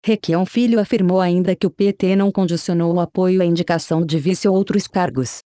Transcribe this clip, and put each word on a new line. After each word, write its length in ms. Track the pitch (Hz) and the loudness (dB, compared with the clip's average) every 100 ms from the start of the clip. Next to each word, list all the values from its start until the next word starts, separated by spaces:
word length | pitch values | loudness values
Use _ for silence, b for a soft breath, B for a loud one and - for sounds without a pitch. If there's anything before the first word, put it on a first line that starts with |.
| - | 0
Requião 400 | 214 - 165 185 | -2 0 -2 0
Filho 340 | - 240 226 | 0 2 2
afirmou 400 | 202 233 180 185 | 0 0 2 2
ainda 360 | 180 180 185 185 | 2 2 0 0
que 100 | 190 | -2
o 60 | |
P 200 | - 202 | 0 -2
T 240 | 196 185 196 | 0 0 2
não 160 | 196 | 0
condicionou 640 | 196 185 170 - 170 170 | 0 -2 -2 -2 -2 0
o 60 | 175 | 0
apoio 420 | 170 - 185 185 | -2 0 0 2
à 40 | 175 | 2
indicação 600 | 170 175 165 - 160 165 | 0 0 -2 0 -2 0
de 140 | 156 | -2
vice 280 | 147 185 202 | 0 0 0
ou 80 | 190 | 0
outros 300 | 196 196 - | 0 -2 -2
cargos. 540 | 196 180 127 123 - _ | -2 -2 -2 -6 -8 _